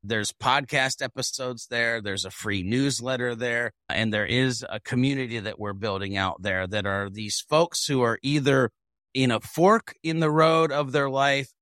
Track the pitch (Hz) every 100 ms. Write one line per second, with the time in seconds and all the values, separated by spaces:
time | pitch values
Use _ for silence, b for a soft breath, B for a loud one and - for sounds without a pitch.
0 | 101 110 104 - 131 139 135 143 131 -
1 | 131 - 127 - 127 117 - 120 117 117
2 | 101 95 98 - 107 101 92 120 139 123
3 | 123 127 123 117 123 117 117 _ - 95
4 | 110 107 95 123 131 113 - 104 - 127
5 | 135 139 127 117 110 - 104 98 107 98
6 | 98 98 95 - 101 92 92 104 101 98
7 | 101 101 107 - - 151 170 - - 135
8 | 120 113 135 147 135 135 117 _ _ _
9 | _ 131 127 110 - - 180 220 - -
10 | 160 160 156 151 160 160 160 143 139 139
11 | 139 135 139 139 135 _